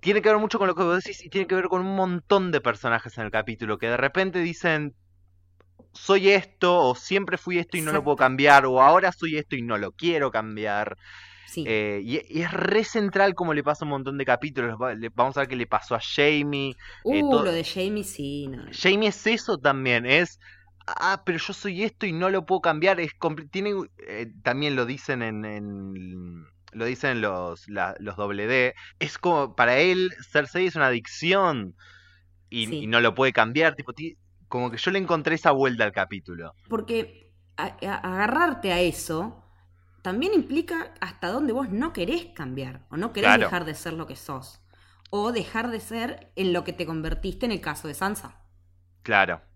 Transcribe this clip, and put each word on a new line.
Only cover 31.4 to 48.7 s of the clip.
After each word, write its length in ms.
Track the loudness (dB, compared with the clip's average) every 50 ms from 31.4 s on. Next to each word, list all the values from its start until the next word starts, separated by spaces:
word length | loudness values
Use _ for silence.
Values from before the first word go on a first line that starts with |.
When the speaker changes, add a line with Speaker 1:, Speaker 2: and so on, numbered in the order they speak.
| 2 2 0 0 -4 -8 -10 _ -20 -20 -20 -20 _ _ _ _ _ _ _ _ _ _
Speaker 1:
y, 160 | -8 -6 -6 -6
Speaker 2:
Sí. 120 | -6 -8 -4
Speaker 1:
y 40 | 2
no 140 | 4 6
lo 140 | 6 6 4
puede 180 | 4 2 2 6
cambiar. 400 | 4 4 4 4 2 2 2 2
Tipo, 200 | 0 -12 -14 -12
ti-, 240 | -12 -12 -12 -12 _ _ _ _ _ -16 _
como 220 | -4 -4 -4 -2
que 80 | -4 -4
yo 140 | -4 -2
le 80 | -2 -2
encontré 340 | 0 0 0 0 2 0 -2
esa 160 | 4 4 4
vuelta 320 | 6 6 4 2 2 2 0
al 80 | 0 0
capítulo. 600 | -2 -4 -2 -4 -12 -12 -12 -14 -12 -12 -14 -16 _ _ -6
Speaker 2:
Porque 600 | -6 -6 -4 -2 -4 -4 -4 -6 -12 -20 _ _ _ _ _ _ _ -10
a, 180 | -10 -10 -8 -10
a, 140 | -8 -8 -6
agarrarte 760 | -6 -6 -6 -2 -2 0 0 2 2 2 0 0 -2 -2 -2
a 100 | 2 2
eso 640 | 2 0 0 -4 -8 -6 -6 -6 -6 -8 -10 -16 _ _ _ _ _ _ _ _ _ _ _ _
también 320 | _ -6 -4 -2 -2 2 2
implica 600 | 2 2 2 -2 -4 -2 -2 -6 -6 -8 -10 -10 -12
hasta 260 | -12 -12 -10 -8 -6 -4
dónde 240 | -4 -2 -2 -2
vos 180 | -2 -2 -2 -4
no 220 | -2 -4 -4 -4
querés 360 | -4 -4 -4 -4 -4 -6 -6 -10
cambiar, 580 | -14 -12 -10 -10 -8 -10 -10 -10 -12 -16 -18 _
o 60 | -8
no 160 | -6 -6 -6
querés 160 | -4 2 6 6
Speaker 1:
Claro. 120 | 6 6 4
Speaker 2:
dejar 220 | 2 0 -2 -4
de 80 | -4 -10
ser 180 | -10 -10 -10 -8
lo 140 | -10 -10 -12
que 80 | -12
sos, 460 | -16 -12 -12 -12 -12 -12 -16 -20 -20 _ _ _ _ _ _ _ _ _ -8
o 240 | -4 -2 -2 -2 -2
dejar 360 | -2 -4 -4 -6 -4 -4 -4
de 100 | -6 -8
ser 500 | -8 -8 -8 -6 -6 -6 -8 -10 -16 _ _ -2
en 160 | 0 0 0
lo 100 | 0 -2
que 80 | -4
te 140 | -8 -8 -8
convertiste 600 | -6 -6 -6 -4 -4 -4 -2 -4 -6 -4 -2 -2
en 60 | -2
el 80 | -2 -2
caso 280 | -4 -6 -8 -6 -8 -10
de 40 | -6
Sansa. 480 | -4 -2 -4 -4 -4 -10 -16 -20 _ _ _ _ _ _ _